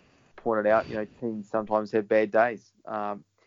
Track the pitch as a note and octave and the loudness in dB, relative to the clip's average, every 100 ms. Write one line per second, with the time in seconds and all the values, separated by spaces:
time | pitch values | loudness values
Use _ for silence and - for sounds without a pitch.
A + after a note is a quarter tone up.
0 | _ _ _ - A#2+ A2 G#2 A2 A#2+ A2 | _ _ _ -8 -2 0 4 2 2 -6
1 | G#2+ - A#2+ G#2+ G2+ A2+ G#2 G#2+ G#2 A2+ | -8 -8 -8 -6 -6 -4 0 -2 0 -2
2 | G2+ A2 G#2 A2 A#2+ G2+ - _ - G#2+ | 2 2 4 2 2 0 -14 _ -10 -8
3 | G#2 G2+ - _ | -6 -8 -14 _